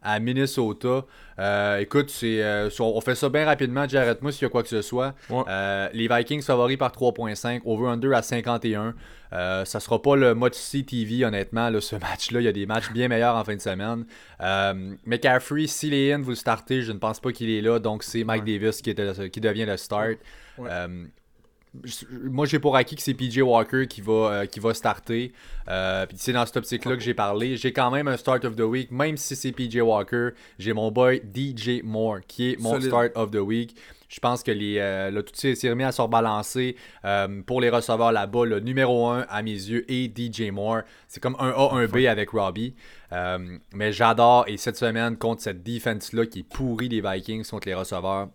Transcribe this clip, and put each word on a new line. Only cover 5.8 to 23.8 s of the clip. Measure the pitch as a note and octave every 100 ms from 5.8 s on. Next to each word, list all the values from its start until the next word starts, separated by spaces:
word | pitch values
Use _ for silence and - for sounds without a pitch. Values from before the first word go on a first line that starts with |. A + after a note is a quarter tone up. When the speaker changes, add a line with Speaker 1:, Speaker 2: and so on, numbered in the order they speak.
| G2
Speaker 1:
les | A2+ A2+
Vikings | A#2+ A#2+ D3
favoris | C#3 B2+ A#2+ C3+
par | B2+
trois | - B2
point | - A#2
cinq, | G#2 A#2+ A#2+ A2+
over-under | A2 B2 A#2 C3+ B2+
à |
cinquante | - A#2+ A2 A#2
et | A#2 G#2+
un. | A2 A#2 - - -
Euh, | F2+ F2+ F#2+ F#2+
ça | G#2+
sera | - A2+
pas | C#3+ C#3
le | B2+
mode | A2+ B2
C | - - C#3+
T | C3 B2
V, | G#2+ A#2+ A#2+
honnêtement, | G2+ G2 A2+ A#2
là, | A2
ce | - G#2
<laughs> |
match-là. | - - - A#2+
Il |
y | A#2
a |
des | G2+
matchs | G2+ A2 A2+
bien | A2+ B2
meilleurs | A#2 A#2 A#2
en |
fin | G#2+
de | G#2
semaine. | G#2 F#2+ G#2 A#2 A#2 - - -
Euh, | F#2 G2 G2 F#2+ F#2+ G2
McCaffrey, | - A#2+ C3+ B2+ - D3 D3+
si | - -
les | C#3+ C#3
in, | C#3+
vous | C3
le | A#2
startez, | - A2 - C3
je | A#2
ne | G2+
pense | A2 A2
pas | B2+
qu'il | A#2 A2+
est | A2
là. | G#2+ A#2
Donc, | A2 G#2+
c'est | - A2+
Mike | A2 A2 G#2+
Speaker 2:
Ouais. | G#2
Speaker 1:
Davis | G#2+ G#2+
qui, | -
était, | G#2+ G2+ F#2+ F#2+
qui | G#2+
devient | A2 G#2 G#2+
le | F#2+
start. | - G#2 A2 A2 - - - -
Speaker 2:
Ouais. | B2
Speaker 1:
Euh, | F2 F2+ F2 E2+ _ _ _ _ _ _ C3
je, | B2+ - - B2+
moi, | C3 C3 D3
j'ai | D3
pour | C#3+
acquis | C3 B2+ D3+
que |
c'est | -
P | B2 B2+
J | A#2
Walker | C3 A#2 A2 C3